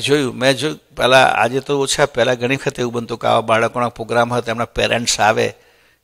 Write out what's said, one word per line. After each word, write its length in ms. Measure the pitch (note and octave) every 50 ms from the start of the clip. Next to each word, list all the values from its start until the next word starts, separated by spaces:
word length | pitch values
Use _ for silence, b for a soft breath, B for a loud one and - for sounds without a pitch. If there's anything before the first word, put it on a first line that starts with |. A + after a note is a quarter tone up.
જોયું, 340 | A2+ A2+ C#3+ D3+ C#3 A#2+ A2+
મેં 180 | A#2 B2 C3+ C3+
જોયું 220 | A2+ B2+ D#3 D3+ D#3 _ _ -
પહેલાં, 320 | - A#2+ B2 C3 C3 C3 - - -
આજે 200 | G#2+ A#2+ B2+ C3+
તો 180 | - - C#3+ C#3
ઓછા, 320 | C#3 C3 - - C#3+ C3+
પહેલાં 280 | - B2 A#2 B2 B2+ A#2
ઘણી 180 | A#2+ B2 C3+ C3+
વખત 180 | - C#3+ C3 -
એવું 140 | B2 A#2+ A#2
બનતું 260 | A#2+ A#2 A2+ A#2+ A2
કે 40 | -
આવા 220 | A#2 A2+ A2+ A2+ A2+
બાળકોના 480 | A2+ A2+ A#2 A2+ - B2 A#2+ A#2 -
પ્રોગ્રામ 300 | - A2+ A2 A#2 A#2+ A#2+ A#2+
હોય 140 | A#2+ A#2+ A#2
તો 80 | A#2
એમના 240 | A2+ A#2 A#2 - -
પેરેન્ટ્સ 380 | A#2+ A2+ G#2+ - A#2 A#2+ - - -
આવે 260 | G#2+ G#2+ A2+ A#2+ A#2 G#2+ - _ _ _ _ _ _ _ _ _